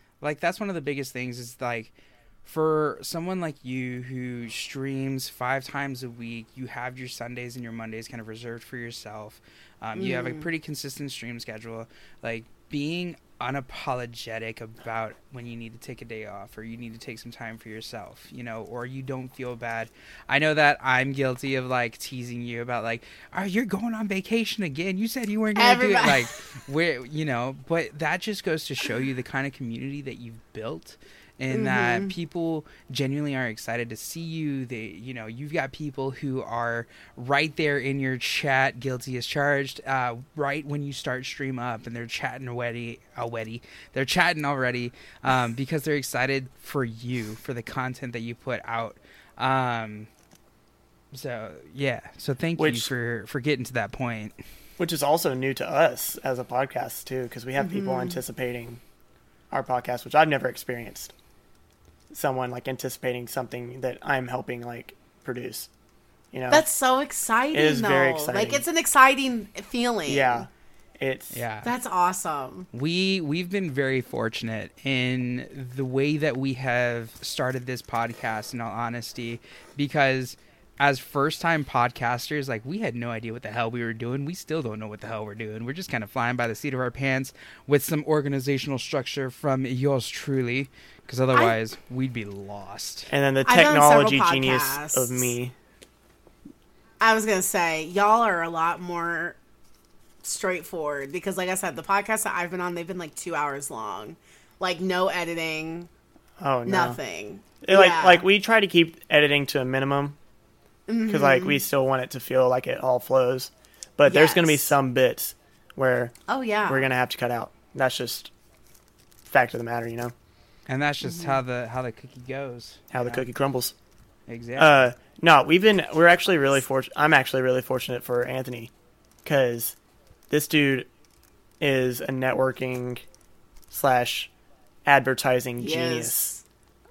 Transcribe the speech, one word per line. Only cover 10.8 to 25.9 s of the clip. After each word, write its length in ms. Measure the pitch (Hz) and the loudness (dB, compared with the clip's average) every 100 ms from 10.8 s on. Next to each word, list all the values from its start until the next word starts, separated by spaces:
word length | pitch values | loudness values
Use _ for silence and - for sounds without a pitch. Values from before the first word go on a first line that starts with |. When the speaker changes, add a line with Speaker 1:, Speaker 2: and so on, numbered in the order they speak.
| 139 131 143 | -10 -10 -10
Speaker 1:
stream 260 | - 120 117 | -10 -12 -12
schedule. 460 | - 110 113 113 113 - - - | -12 -14 -12 -12 -14 -18 -20 -12
Like, 220 | 117 113 113 - - | -8 -8 -10 -20 -10
being 460 | 147 147 170 180 - _ - | -6 -4 -4 -8 -10 _ -8
unapologetic 1200 | 123 139 131 - - 123 120 113 - 113 113 113 | -6 -6 -8 -10 -6 -6 -6 -12 -10 -8 -8 -12
about 540 | 110 110 117 113 110 - _ | -14 -14 -8 -6 -6 -10 _
when 140 | 131 120 | -16 -12
you 100 | 117 | -12
need 160 | 113 | -14
to 60 | 120 | -16
take 240 | - 120 | -16 -14
a 20 | |
day 220 | 117 110 104 | -12 -12 -12
off 320 | 98 104 - | -14 -16 -14
or 40 | |
you 120 | 113 117 | -14 -12
need 160 | 117 | -12
to 60 | 113 | -14
take 200 | - 113 | -14 -14
some 120 | 120 | -16
time 260 | - 113 113 | -14 -14 -14
for 120 | 113 | -14
yourself, 580 | 110 - 113 92 - - | -14 -12 -14 -16 -18 -18
you 100 | 127 | -14
know, 200 | 120 113 104 | -10 -10 -10
or 160 | 120 | -10
you 160 | 123 135 | -10 -10
don't 260 | 131 131 127 | -8 -8 -10
feel 260 | - 123 117 | -10 -10 -8
bad. 320 | 117 113 110 - - - - | -6 -6 -8 -14 -20 -16 0
I 100 | 139 | 2
know 160 | 156 | 4
that 220 | 151 147 - | 6 6 4
I'm 300 | 131 127 135 | 2 2 2
guilty 420 | 135 131 127 139 | 0 -2 -2 -2
of, 120 | 131 127 | -2 0
like, 320 | 127 120 - | -2 -2 -6
teasing 440 | - 127 123 120 | -12 -10 -8 -8
you 180 | 120 117 | -8 -6
about, 200 | 120 120 | -4 -4
like, 220 | 113 120 - - - - | -2 -6 -8 -20 -10 -6
"Oh, 80 | |
you're 200 | 190 196 | -2 0
going 300 | 233 196 233 | -2 -2 -4
on 140 | 220 214 | -4 -2
vacation 560 | 190 190 233 214 - | -4 0 0 0 -2
again. 340 | 180 135 185 185 | -4 -4 -4 -2
You 80 | 226 | -2
said 220 | 254 214 | -4 -4
you 120 | 214 | 0
weren't 160 | 220 208 | 2 6
gonna 180 | 240 247 | 8 8
do 100 | 254 | 6